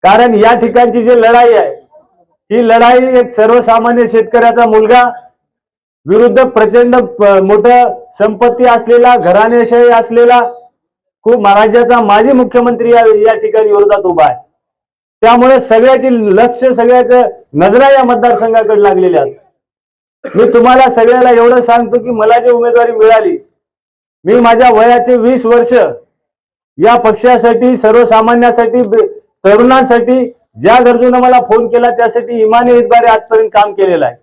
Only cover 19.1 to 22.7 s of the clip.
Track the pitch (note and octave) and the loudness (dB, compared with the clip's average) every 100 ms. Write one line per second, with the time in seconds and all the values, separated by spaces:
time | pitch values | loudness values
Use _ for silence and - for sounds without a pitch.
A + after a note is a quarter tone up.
19.1 | D#3+ C#3 - _ _ _ _ _ _ _ | -2 -4 -10 _ _ _ _ _ _ _
20.1 | _ - F#3 A#3+ A#3+ A#3+ B3+ B3+ A#3 A3+ | _ -8 -2 0 2 2 2 2 0 0
21.1 | B3+ B3 A#3 A#3 B3+ A#3+ A#3 A3+ A#3 A3+ | 2 2 2 2 0 0 -2 -2 -6 -6
22.1 | A3+ G#3+ A#3+ B3 A#3+ A#3+ | -4 0 0 0 -2 0